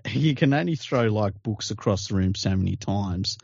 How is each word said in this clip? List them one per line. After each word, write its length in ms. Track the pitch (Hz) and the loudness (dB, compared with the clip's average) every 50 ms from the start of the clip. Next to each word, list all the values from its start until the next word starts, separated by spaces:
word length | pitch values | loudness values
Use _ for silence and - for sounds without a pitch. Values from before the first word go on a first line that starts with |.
| - - | -8 -4
you 260 | 101 127 147 160 139 | 0 2 2 2 2
can 180 | - 156 139 139 | 4 4 4 4
only 220 | 151 170 180 160 | 2 2 0 -2
throw, 280 | - - - 143 123 117 | -4 -4 -2 0 2 2
like, 380 | 110 107 107 104 98 90 - - | 2 2 2 0 0 -2 -4 -6
books 260 | 113 104 - - - | -6 -6 -4 -6 -8
across 360 | 110 - - 113 101 92 98 - | -8 -4 0 0 0 0 0 -2
the 80 | 104 | 0
room 180 | 95 95 92 101 | 2 2 2 0
so 200 | - - 95 95 | 0 0 0 2
many 200 | 95 95 95 95 | 2 0 0 -2
times 640 | - - - 98 101 98 95 87 90 95 - - - | -4 -4 -2 -2 -2 -2 -2 -2 -4 -4 -4 -6 -8